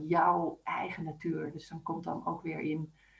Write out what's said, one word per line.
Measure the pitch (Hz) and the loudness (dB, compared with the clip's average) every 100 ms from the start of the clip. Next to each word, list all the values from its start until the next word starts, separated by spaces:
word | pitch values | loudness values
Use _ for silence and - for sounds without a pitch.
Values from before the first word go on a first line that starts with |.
| 156 | 2
jouw | 170 175 175 175 - | 6 6 6 2 -2
eigen | - - - - | -4 -2 -4 -4
natuur. | 156 - 170 156 151 | -6 -4 -2 -2 -4
Dus | 156 - | -8 -10
dan | 165 | -10
komt | - 165 | -6 -4
dan | 175 - - | -4 -4 -4
ook | 165 | -4
weer | 165 160 | -4 -2
in, | 151 156 156 - _ | 0 -2 -4 -10 _